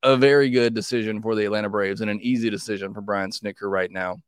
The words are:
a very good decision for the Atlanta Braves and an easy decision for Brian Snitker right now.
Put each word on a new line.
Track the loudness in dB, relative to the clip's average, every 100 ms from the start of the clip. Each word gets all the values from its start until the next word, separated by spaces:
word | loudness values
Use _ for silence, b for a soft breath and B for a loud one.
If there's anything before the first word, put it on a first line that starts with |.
a | 4 6
very | 6 6 4
good | 4 2
decision | 0 -2 -2 -2 -4
for | -2
the | 0
Atlanta | 0 0 -2
Braves | 0 -2 -2
and | -4
an | -4
easy | -2 -2 -2
decision | -4 -6 -8 -8
for | -12
Brian | -6 -4 -4
Snitker | -6 -10 -8 -4
right | -2 -2
now. | -4 -6 -8